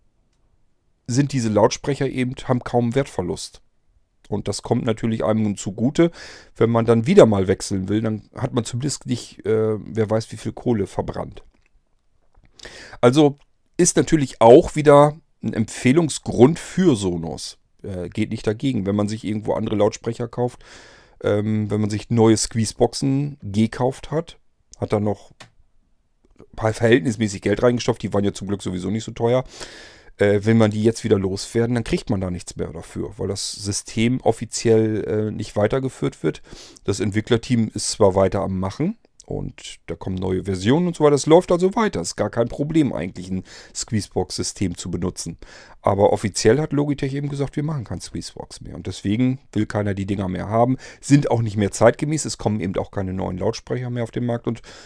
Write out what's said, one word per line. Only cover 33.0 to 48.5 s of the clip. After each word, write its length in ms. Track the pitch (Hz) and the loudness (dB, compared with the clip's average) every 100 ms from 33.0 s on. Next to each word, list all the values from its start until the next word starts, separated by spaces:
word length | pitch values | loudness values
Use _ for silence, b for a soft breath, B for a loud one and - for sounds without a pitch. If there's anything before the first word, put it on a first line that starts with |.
| 85 101 | -10 -8
weil 120 | 98 | -8
das 220 | 101 - | -6 -8
System 680 | - 101 104 - - 117 127 | -8 -6 -6 -6 0 0 2
offiziell, 840 | - - 110 - 117 110 110 107 | 0 -2 -4 -4 2 2 2 -2
äh, 260 | - 107 107 | -4 -4 -4
nicht 260 | 90 87 - | -6 -6 0
weitergeführt 640 | 107 135 135 - 139 - | 0 0 -4 -4 -6 -4
wird. 200 | 160 - B B B B | -4 -4 B B B B
Das 160 | - 101 | -6 -2
Entwicklerteam 680 | 104 104 - 117 - 120 110 | 0 -2 0 0 2 0 0
ist 200 | - - | -4 -6
zwar 220 | - 101 | 4 4
weiter 280 | 92 95 101 | 6 2 2
am 180 | 95 95 | -4 -4
Machen 380 | 92 - 160 226 _ _ | -4 -4 -4 -6 _ _
und 540 | - 98 95 - - - - | -10 -8 -8 -12 -18 -18 -14
da 80 | |
kommen 220 | 82 - 92 | -10 -6 -6
neue 280 | 95 92 | -2 -4
Versionen 440 | 90 92 101 147 175 | -2 -2 2 2 2
und 80 | 165 | 2
so 80 | |
weiter, 100 | 147 | 2
es 120 | 143 147 | 4 6
läuft 260 | 165 - | 6 6
also 240 | 175 185 196 | 0 0 0
weiter, 240 | 214 - | -2 -2
ist 160 | 87 - | -8 -4
gar 140 | 104 | -4
kein 180 | - 117 | 0 -2
Problem 440 | - 143 160 135 | -2 -2 2 2
eigentlich, 380 | 53 90 - 90 | 0 -8 -10 -6
ein 140 | 92 - B B | -6 -8 B B
Squeezebox-System 1040 | - - 107 - - 92 - 90 - 95 87 | -12 -4 -4 -2 -4 -4 -4 -6 -4 -4 -4
zu 140 | 92 | -6
benutzen. 480 | 87 92 - - 80 B B B B | -4 -4 -6 -10 -12 B B B B
Aber 300 | - 98 104 | 0 4 4
offiziell 480 | 104 107 - 107 131 | 4 -2 2 4 4
hat 120 | 156 | 2
Logitech 420 | 143 147 143 139 | -2 -2 -2 -4
eben 140 | 139 143 | -4 -6
gesagt, 260 | 143 135 | -6 -6
wir 80 | - | -4
machen 220 | 147 147 | -6 -6
kein 160 | 104 90 | -8 -10
Squeezebox 600 | - 87 - - - | -10 -12 -12 -14 -16